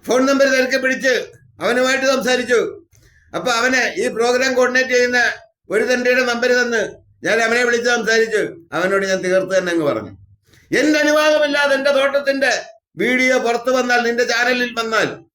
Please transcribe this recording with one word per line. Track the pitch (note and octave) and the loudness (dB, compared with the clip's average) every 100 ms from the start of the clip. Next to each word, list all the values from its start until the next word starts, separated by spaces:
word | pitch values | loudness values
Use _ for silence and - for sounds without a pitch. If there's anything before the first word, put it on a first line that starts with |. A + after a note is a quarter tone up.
| - | 0
ഫോൺ | A#3+ C4+ | 0 2
നമ്പർ | C4+ C#4 | 2 2
തിരക്കെ | C4 B3+ C4+ | 2 0 0
പിടിച്ച് | C4 B3+ C4 A#3 - - _ _ | -2 -2 0 -2 -4 -16 _ _
അവനുമായിട്ട് | F#3 B3 B3+ C4+ C4+ | -2 0 0 0 0
സംസാരിച്ചു. | C4 A3 B3+ B3 A#3 F#3 - - _ _ _ _ D#3+ | 0 0 -2 0 0 0 -6 -20 _ _ _ _ -6
അപ്പൊ | B3+ | -2
അവനെ | A#3 B3 C4 A3+ D#3+ | 0 0 0 -2 -2
ഈ | A#3+ | -4
പ്രോഗ്രാം | G3+ A#3+ B3 C4 | -2 0 2 0
കോർഡിനേറ്റ് | B3+ B3 B3+ B3+ | 2 2 2 0
ചെയ്യുന്ന | B3 B3 B3 A#3 - - _ _ | 2 2 2 0 -4 -16 _ _
ഒരു | F#3+ | -2
തെണ്ടിയുടെ | A#3+ B3 B3 B3+ B3+ | 0 0 2 2 0
നമ്പർ | A#3 B3+ | 0 0
തന്ന് | B3 A#3+ A#3 F#3+ - _ _ | 2 2 -2 -4 -8 _ _
ഞാൻ | E3 A3 | -2 0
അവനെ | A3+ A#3 | 2 0
വിളിച്ച് | B3 A#3 A#3+ | 0 0 0
സംസാരിച്ചു. | A#3+ G#3+ A3+ A3 G#3+ A3 - - | 0 2 0 2 0 -4 -8 -8
അവനോട് | D#3 F#3 G3 G3 | -4 0 0 0
ഞാൻ | F#3+ | -2
തീർത്ത് | F#3 F#3 F#3 F#3+ | 0 0 2 -2
തന്നെ | F3+ | 0
അങ്ങ് | E3+ D3 | 0 0
പറഞ്ഞു, | A2+ G2+ - - _ _ _ _ G3 | -2 -6 -16 -20 _ _ _ _ 0
"എന്റെ | D4 D4+ | 2 2
അനുവാദമില്ലാതെ | D4 D4+ D4+ D4+ D4 C#4+ C#4+ C4+ | 2 2 2 2 2 0 0 2
എന്റെ | C#4 | 2
തോട്ടത്തിന്റെ | C#4 C#4 C#4 C#4 C#4 C4 G3+ - - _ D3+ | 2 2 0 -2 0 0 -2 -6 -20 _ -4
വീഡിയോ | G#3+ B3+ B3+ B3+ | -2 2 2 2
പുറത്തു | A#3 A#3 A#3+ | 0 -2 0
വന്നാൽ, | B3+ B3 A#3+ | 0 2 0
നിന്റെ | A#3 A#3+ | 0 0
ചാനലിൽ | A#3+ A#3 A#3+ B3 B3 A#3 | 0 0 0 0 -2 -4
വന്നാൽ | A3+ A3 D#3 G#2+ - | -2 -2 -2 -6 -18